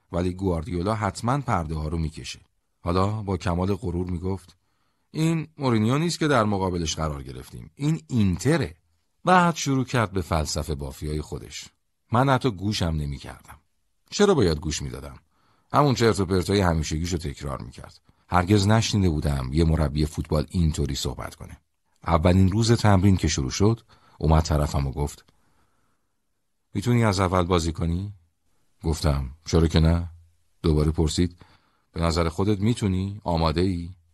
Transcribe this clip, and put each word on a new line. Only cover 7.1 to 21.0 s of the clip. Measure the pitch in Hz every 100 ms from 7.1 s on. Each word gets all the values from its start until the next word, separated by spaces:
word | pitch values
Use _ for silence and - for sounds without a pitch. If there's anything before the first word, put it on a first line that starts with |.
| 71
گرفتیم. | 65 64 - 60 -
این | - 147 160 -
اینتره.» | 123 98 87 127 160 87 - _ _ _ _
بعد | 170 185 175 165
شروع | 143 135
کرد | 123 127 104
به | 95
فلسفه | 82 82 76 82 78
بافیای | 71 69 71 76 76
خودش. | - 69 57 - - _ _ _ _
من | 110 139
حتی | 127 135
گوشم | 92 101 104 87
نمی‌کردم. | 80 71 67 73 67 - - _ _ _ _ _
چرا | - 202
باید | 160 90 76
گوش | 76 73
می‌دادم؟ | 69 62 71 65 _ _ _ _ _
همون | 127 147
چرت | 110 113 95
و | 87
پرتای | 92 82 101
همیشگیشو | 90 80 78 80 87 87
تکرار | 78 67 71 67
می‌کرد. | 57 - - - _ _ _
هرگز | 90 87 104 98
نشنیده | 110 110 107 92
بودم | 76 73 69 64
یه | 73
مربی | 80 78 73 73 76
فوتبال | - 73 78 71
اینطوری | 92 80 76 71
صحبت | 67